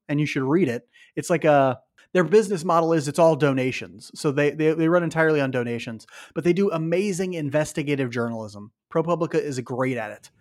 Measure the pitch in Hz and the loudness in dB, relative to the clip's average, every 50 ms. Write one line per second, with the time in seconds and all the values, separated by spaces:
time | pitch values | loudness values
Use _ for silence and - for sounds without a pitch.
0 | _ - 147 147 151 143 - 143 131 131 151 190 190 127 117 123 - _ _ - | _ -4 0 0 0 0 -2 -2 0 2 2 2 2 0 -2 -6 -8 _ _ -20
1 | - _ _ 165 147 - 180 156 - 156 147 143 135 131 131 - _ _ _ _ | -20 _ _ -10 -2 -2 -2 2 4 4 4 6 4 2 0 -4 _ _ _ _
2 | _ _ - 185 175 151 190 220 220 190 208 165 156 185 165 170 165 165 165 160 | _ _ 0 0 2 4 4 4 4 4 -4 -4 -2 2 2 2 4 4 2 0
3 | 135 147 139 - 165 165 160 135 151 143 135 131 127 131 120 - 113 113 - 104 | 0 -2 2 4 4 4 4 4 2 2 2 0 -2 -2 -4 -6 -10 -12 -18 -20
4 | - - - - - 151 135 147 147 147 - 156 156 156 160 165 160 160 175 175 | -20 -20 -14 -4 -4 -2 0 2 0 0 0 2 0 0 2 2 2 2 2 2
5 | 175 160 143 165 160 160 156 147 139 131 127 127 120 120 120 117 117 120 113 107 | 0 0 0 2 2 2 2 2 0 0 -2 -2 -2 -2 -4 -6 -6 -10 -12 -12
6 | - _ - - - - _ 170 - 175 175 170 196 196 165 160 160 165 170 180 | -16 _ -20 -20 -20 -10 _ -2 0 0 2 2 0 0 0 -2 -2 -2 -2 0
7 | 208 208 185 165 190 185 180 165 147 139 127 151 151 - - 165 147 143 147 131 | 0 -2 -2 -2 -4 -4 -4 -6 -6 -2 0 -2 -2 -2 -4 -6 -4 -2 -2 -2
8 | 135 123 120 123 117 117 117 110 110 104 104 101 104 110 _ _ _ _ - 165 | -2 -4 -2 -4 -4 -4 -6 -8 -12 -14 -16 -18 -20 -20 _ _ _ _ -2 -2
9 | 160 170 170 160 170 156 - 160 143 147 135 127 120 - 127 120 131 131 127 117 | 0 0 0 -2 -2 -2 -2 -2 -2 -2 -6 -8 -8 -6 -4 -2 -2 -2 -2 -4
10 | 110 107 104 - - - _ _ | -6 -8 -12 -16 -20 -20 _ _